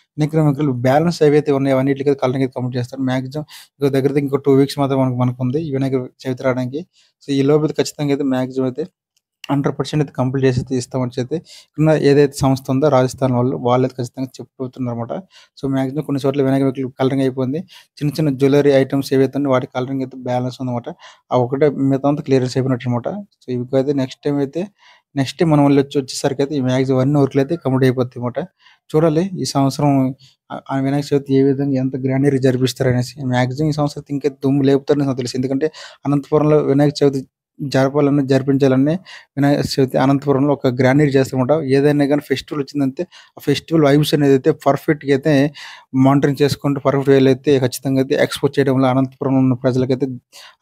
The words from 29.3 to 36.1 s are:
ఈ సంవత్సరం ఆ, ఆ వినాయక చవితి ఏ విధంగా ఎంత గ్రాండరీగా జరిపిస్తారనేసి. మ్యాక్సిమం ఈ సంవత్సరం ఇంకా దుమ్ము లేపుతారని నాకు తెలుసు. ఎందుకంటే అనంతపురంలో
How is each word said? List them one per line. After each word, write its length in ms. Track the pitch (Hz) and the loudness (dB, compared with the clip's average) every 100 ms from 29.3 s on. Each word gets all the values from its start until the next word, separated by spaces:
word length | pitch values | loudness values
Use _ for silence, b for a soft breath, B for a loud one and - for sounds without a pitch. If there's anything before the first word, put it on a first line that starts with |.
ఈ 120 | 165 131 | -4 -4
సంవత్సరం 440 | 143 139 131 147 139 131 131 b b - | 0 0 0 0 2 0 -6 b b -16
ఆ, 80 | 139 | -14
ఆ 120 | - 135 | -8 -4
వినాయక 280 | 135 143 147 | -2 -4 -2
చవితి 260 | 143 139 | -2 0
ఏ 80 | 135 | 2
విధంగా 340 | 139 135 143 131 | 2 0 -2 -2
ఎంత 160 | 131 135 | -2 -4
గ్రాండరీగా 460 | 131 131 143 135 | -4 0 2 2
జరిపిస్తారనేసి. 720 | 131 123 127 - 131 123 123 - 131 | 2 2 0 0 0 0 -4 -6 -2
మ్యాక్సిమం 420 | 123 127 131 156 | 0 0 -2 -2
ఈ 60 | |
సంవత్సరం 300 | 147 147 147 - | -2 -4 -6 -8
ఇంకా 200 | 143 147 135 | -4 -4 -2
దుమ్ము 260 | 135 143 | -2 2
లేపుతారని 420 | 135 139 135 143 | 2 2 2 0
నాకు 140 | 139 131 | 0 -2
తెలుసు. 180 | 120 131 | -4 -4
ఎందుకంటే 300 | 127 135 156 B B B | -4 -2 -4 B B B
అనంతపురంలో 560 | 139 | -2